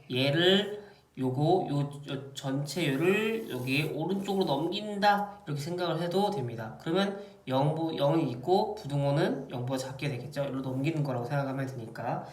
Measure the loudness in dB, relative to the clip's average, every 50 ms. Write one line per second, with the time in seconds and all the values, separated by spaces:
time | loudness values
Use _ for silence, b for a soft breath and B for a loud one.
0 | B -4 0 2 2 2 4 6 6 6 6 6 4 0 B B B B B B
1 | B B -6 -2 -2 0 2 2 4 6 4 4 4 0 0 0 -2 -2 -4 -10
2 | -8 -8 -8 -8 -8 -10 -12 -8 -4 -2 -2 -2 -2 -2 -2 0 0 2 2 2
3 | 4 4 4 4 2 0 0 -2 -4 -4 -6 -4 -2 0 0 2 0 0 -2 -2
4 | -2 0 -2 -2 0 0 2 2 2 2 2 0 0 -2 -2 -4 -4 -4 -2 2
5 | 4 4 4 4 2 -4 -8 -12 -8 -6 -6 -4 -4 -4 -2 -2 0 0 0 0
6 | -2 0 0 2 2 2 0 -2 -4 -4 -6 -6 -8 -10 -10 -8 -4 0 2 2
7 | 2 0 B B B B B B -6 0 2 2 2 2 2 0 -2 -2 0 2
8 | 2 4 4 4 2 0 -2 -2 2 4 4 4 4 2 -4 -8 -6 -2 0 2
9 | 2 4 4 4 4 2 0 -2 -6 -6 -6 -4 -2 -2 -2 -2 -4 -6 -6 -4
10 | -4 -4 -4 -4 -8 -8 -4 -4 -4 -2 -2 -4 -4 -4 -2 0 0 0 0 0
11 | 0 0 -2 -2 -2 -2 0 0 0 -2 -2 -4 -4 -6 -6 -8 -10 -10 -8 -6
12 | -4 -4 -4 -4 B B